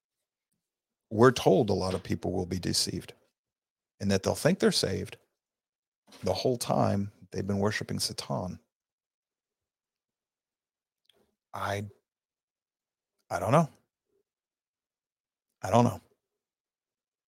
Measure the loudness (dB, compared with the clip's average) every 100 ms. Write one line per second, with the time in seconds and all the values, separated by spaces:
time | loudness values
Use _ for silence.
0 | _ _ _ _ _ _ _ _ _ _
1 | -6 6 6 6 4 4 4 0 0 -4
2 | -4 -4 -4 -4 -4 -6 -4 -2 -2 -6
3 | -10 -18 _ _ _ _ _ _ _ -6
4 | 0 0 0 0 2 2 2 2 -2 -2
5 | -8 -12 _ _ _ _ _ _ _ _
6 | _ -8 -4 -2 0 -2 -2 0 2 0
7 | -4 -8 -12 -8 -4 0 0 -2 -6 -6
8 | -6 -8 -8 -6 -8 -10 _ _ _ _
9 | _ _ _ _ _ _ _ _ _ _
10 | _ _ _ _ _ _ _ _ _ _
11 | _ _ _ _ _ -8 -6 -4 -6 -14
12 | _ _ _ _ _ _ _ _ _ _
13 | _ _ -10 -6 2 2 2 -4 _ _
14 | _ _ _ _ _ _ _ _ _ _
15 | _ _ _ _ _ _ 2 4 4 0
16 | -14 _ _ _ _ _ _ _ _ _
17 | _ _